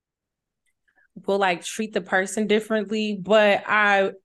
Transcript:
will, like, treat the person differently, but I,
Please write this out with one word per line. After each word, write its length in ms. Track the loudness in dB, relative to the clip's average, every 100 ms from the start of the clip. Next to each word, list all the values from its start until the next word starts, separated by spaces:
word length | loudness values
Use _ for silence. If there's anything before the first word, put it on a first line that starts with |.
| _ _ _ _ _ _ _ _ _ _ _ -12 -4
will, 120 | 0
like, 240 | 0 -2
treat 280 | -6 -8 -6
the 80 | -6
person 460 | -2 -2 -2 -4 0
differently, 720 | 0 0 -4 -4 -4 -4 -6
but 420 | 2 4 4 2 0
I, 460 | 2 4 2 2 -2